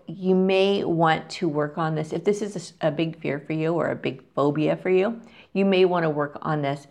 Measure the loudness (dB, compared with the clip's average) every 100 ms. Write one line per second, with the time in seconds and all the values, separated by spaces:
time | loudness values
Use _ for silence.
0 | -14 -4 2 4 4 4 2 2 0 2
1 | 2 2 -2 -6 -4 -2 -4 -2 -4 -4
2 | -4 -2 -2 -2 -4 -10 -12 -4 -2 0
3 | -4 -4 -6 -6 -4 -4 -2 0 -2 -2
4 | -6 -8 -6 0 0 2 0 0 2 2
5 | 2 -2 -12 -20 -6 0 2 4 4 4
6 | 0 0 -4 -4 -4 -2 -2 -4 -8